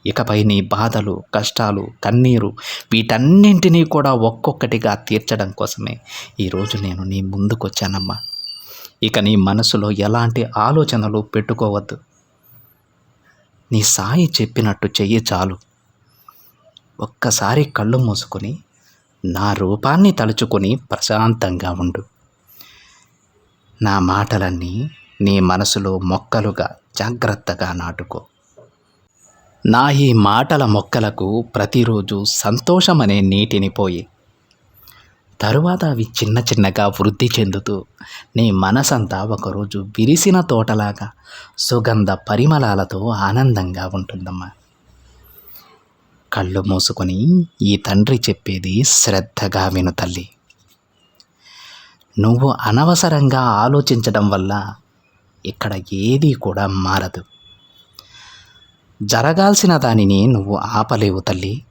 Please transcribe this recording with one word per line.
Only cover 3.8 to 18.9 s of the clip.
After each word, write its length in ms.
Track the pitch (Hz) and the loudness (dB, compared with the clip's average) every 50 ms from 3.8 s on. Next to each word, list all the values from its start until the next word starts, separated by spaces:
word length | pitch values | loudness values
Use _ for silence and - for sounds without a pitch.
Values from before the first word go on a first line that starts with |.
| 160 156 - | 4 2 2
కూడా 180 | 151 135 139 131 120 110 | 0 2 2 2 2 2
ఒక్కొక్కటిగా 640 | 113 113 - - 156 135 - - 117 117 113 - 107 101 101 - | 0 0 0 -4 -4 -2 -2 -4 -2 -2 -2 0 -2 -2 -2 -4
తీర్చడం 420 | - 110 107 - - 113 110 101 95 | -2 -2 -2 0 -2 -4 -4 -4 -6
కోసమే 440 | 95 - 107 104 - - 107 107 - 120 _ - - - - - _ - | -4 -6 -6 -6 -6 -10 -10 -10 -12 -12 _ -18 -18 -16 -16 -16 _ -6
ఈరోజు 360 | 101 92 90 92 101 104 - | -6 -4 -2 -4 -4 -4 -6
నేను 240 | 104 98 95 90 92 95 | -6 -6 -6 -6 -6 -6
నీ 160 | 95 98 98 | -6 -4 -4
ముందుకొచ్చానమ్మా. 960 | 95 95 98 98 98 104 110 110 - 98 - - 101 95 98 95 92 92 95 98 - - - - - - - - - - - - - - _ _ - | -6 -6 -4 -2 -2 -2 -2 -4 -6 -8 -6 -6 -6 -4 -4 -6 -6 -8 -8 -10 -12 -14 -14 -14 -14 -14 -16 -18 -20 -20 -20 -20 -20 -20 _ _ -4
ఇక 160 | 110 - 110 | 0 0 2
నీ 140 | 101 104 107 101 95 | 2 4 4 4 2
మనసులో 420 | 95 101 107 110 - - 107 101 104 104 98 101 | 2 2 0 0 0 0 0 0 -2 -2 0 0
ఎలాంటి 380 | 104 110 120 117 113 117 123 113 117 - | 0 0 0 0 0 0 -2 -4 -4 -2
ఆలోచనలు 640 | 107 107 120 147 160 151 - - 113 104 107 104 107 104 - | -2 0 2 2 2 2 2 0 -2 -2 0 -2 -4 -4 -2
పెట్టుకోవద్దు. 680 | - 110 107 - 117 110 117 104 101 104 104 - 143 - _ _ _ _ _ _ _ _ _ _ _ _ _ _ _ _ _ _ _ _ _ _ _ _ _ _ _ _ _ _ _ _ _ _ | -4 -4 -2 -2 -4 -2 -2 -2 -2 -4 -6 -8 -16 -16 _ _ _ _ _ _ _ _ _ _ _ _ _ _ _ _ _ _ _ _ _ _ _ _ _ _ _ _ _ _ _ _ _ _
నీ 100 | 113 107 104 | -2 0 2
సాయి 440 | - - - 95 98 131 175 175 151 | 2 0 0 -2 0 2 2 2 2
చెప్పినట్టు 560 | - - 110 - - 127 110 107 98 - - | 0 -2 -4 -2 -2 -2 0 0 0 -2 -4
చెయ్యి 320 | 101 - - 104 98 113 113 110 | -4 -2 -2 0 2 0 0 0
చాలు. 340 | - 101 90 92 95 92 - _ _ _ _ _ _ _ _ _ _ _ _ _ - _ _ _ _ _ _ _ _ _ - _ _ _ - | -2 -2 -2 -2 -4 -6 -10 _ _ _ _ _ _ _ _ _ _ _ _ _ -20 _ _ _ _ _ _ _ _ _ -20 _ _ _ -12
ఒక్కసారి 680 | - - _ _ - 123 110 - 104 98 117 147 147 147 - | -12 -12 _ _ -2 -2 0 0 0 2 2 2 0 0 -2
కళ్ళు 200 | - 104 110 123 | -4 -2 0 0
మూసుకొని 560 | 127 127 113 101 - - - - - - 104 147 - _ _ _ _ _ _ | 2 2 0 0 -4 -6 -8 -10 -8 -8 -8 -10 -12 _ _ _ _ _ _